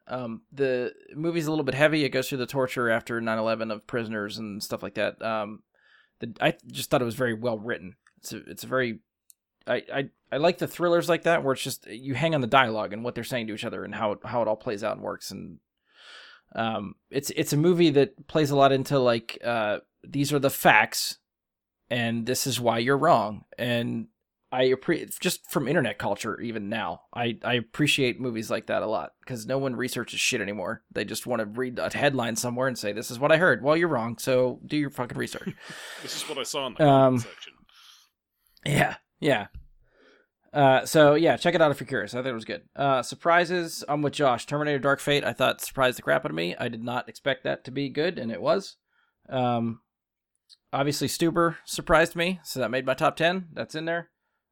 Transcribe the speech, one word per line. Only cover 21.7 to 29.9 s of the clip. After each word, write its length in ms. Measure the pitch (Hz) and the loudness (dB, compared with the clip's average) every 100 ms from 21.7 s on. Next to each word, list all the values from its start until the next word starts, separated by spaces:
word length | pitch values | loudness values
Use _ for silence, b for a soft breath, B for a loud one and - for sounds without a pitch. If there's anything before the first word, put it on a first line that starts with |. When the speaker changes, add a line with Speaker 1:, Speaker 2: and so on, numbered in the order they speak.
| _ - | _ -6
Speaker 1:
and 360 | 123 113 117 113 | -2 0 -2 -2
this 200 | 127 139 | -2 -2
is 140 | 120 | 0
why 200 | 117 117 | 2 2
you're 180 | 120 139 | 2 4
wrong. 480 | 156 131 104 104 - - | 6 4 2 -6 -12 -6
And 500 | 123 120 120 117 110 _ _ _ _ | -2 0 -2 -4 -8 _ _ _ _
I 180 | 127 131 | 0 2
appre-, 500 | 131 - 165 - - | 2 0 -2 -4 -6
just 320 | 180 - - | -4 -4 -4
from 160 | 175 127 | -2 0
internet 300 | 165 117 - | 0 0 -2
culture, 420 | 113 104 110 - | -4 -4 -4 -6
even 300 | 117 110 101 | -6 -8 -6
now, 320 | 113 92 90 _ | -6 -6 -8 _
I, 240 | - 120 113 | -4 -4 -4
I 120 | 110 123 | -2 -2
appreciate 680 | 113 - 147 - 127 - | -2 0 2 4 2 0
movies 280 | 127 110 110 | -4 -4 -4
like 180 | 110 - | -4 -2
that 140 | 104 | -2
a 60 | 98 | 0
lot 240 | 107 73 - - | -2 -6 -12 -12
'cause 200 | 123 110 | -10 -4
no 120 | 135 | -2
one 180 | 135 117 | -2 -2
researches 460 | 123 | -4